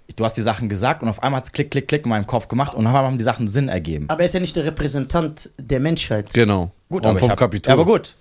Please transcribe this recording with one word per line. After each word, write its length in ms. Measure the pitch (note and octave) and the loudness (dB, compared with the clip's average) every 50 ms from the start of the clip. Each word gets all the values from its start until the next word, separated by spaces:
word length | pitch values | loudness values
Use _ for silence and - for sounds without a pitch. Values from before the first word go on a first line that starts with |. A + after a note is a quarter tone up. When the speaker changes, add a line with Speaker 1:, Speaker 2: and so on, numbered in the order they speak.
| _ - - | _ -18 -6
Speaker 1:
du 80 | - A2+ | -2 -2
hast 80 | A2 - | -2 0
die 80 | - G#2+ | 0 0
Sachen 260 | A#2 A2 A2 A#2+ G#2 | 0 0 0 -2 -4
gesagt 320 | G#2 F#2+ G#2+ C3 D#3+ D#3 - | -4 0 0 0 -2 0 -2
und 60 | A2+ | -4
auf 120 | G#2 - - | -4 -2 -2
einmal 180 | C3+ C#3 C3 | -2 -2 -2
hat's 120 | - - - | -6 -8 -4
Klick, 180 | - C#3+ D3 | -4 -4 -2
Klick, 180 | - C#3 C3+ - | -2 -4 -2 0
Klick 160 | D3+ D3 D3+ | -2 -2 0
in 40 | A#2+ | 0
meinem 160 | A2 G#2+ G2+ | 0 0 0
Kopf 220 | - - A#2 - - | 0 -2 -4 -2 -2
gemacht 260 | A2+ B2 C#3+ C#3+ - | -2 -2 -2 -2 0
und 120 | - A2 | 0 2
auf 80 | A2+ B2+ | 2 4
einmal 100 | C#3 C3+ | 4 2
haben 140 | C3 C3 A#2+ | 2 0 0
die 60 | A2 | 0
Sachen 240 | B2 A#2 - A#2 G2+ | 0 0 0 -2 -2
Sinn 200 | G2+ C3+ C#3+ C3 | 0 0 -2 0
ergeben. 380 | - F#2 D#3 D#3+ E3 - D3 C#3+ | -2 -4 -4 -4 -4 -4 -4 -4
Speaker 2:
Aber 120 | D#3+ D#3 | -2 0
er 60 | F3 | 0
ist 80 | F3 F3+ | 0 0
ja 60 | F#3 | -2
nicht 160 | F3+ E3+ - | -4 -2 -4
der 80 | F3 C#3+ | -4 -4
Repräsentant 840 | D#3+ D#3 - D3 C#3+ B2 C#3+ C3+ C#3 - E3+ D#3+ D#3 D#3 - - - _ - | -4 -4 -4 -4 -4 -2 -4 -4 -2 -2 -2 -2 -2 -6 -10 -18 -20 _ -16
der 220 | C3 A2+ C#3+ B2+ | -6 -2 -2 0
Menschheit. 520 | C#3 D#3+ E3 - - - A2+ G#2+ G2+ - - | 0 0 0 -2 -2 -2 -2 -4 -4 -2 4
Speaker 3:
Genau. 400 | A#2 A#2 G#2 G2+ F#2 F2 F#2 - _ _ - | 4 4 6 4 2 0 -2 -6 _ _ -8
Speaker 1:
Gut, 160 | - F#3 A#2 | -6 0 2
Speaker 3:
Und 20 | |
Speaker 1:
aber 120 | A2 G#2 F#2 | 2 2 4
Speaker 3:
vom 80 | A2 | 4
Speaker 1:
ich 60 | A#2 - | 2 4
hab, 60 | - | 4
Speaker 3:
Kapitol. 300 | B2+ G#2 F#2+ G2 - - | 2 0 0 -2 4 4
Speaker 1:
ja, 40 | C3 | 6
aber 100 | C#3+ E3+ | 6 6
gut, 320 | F3+ A3+ - - - - _ | 4 4 2 2 -4 -18 _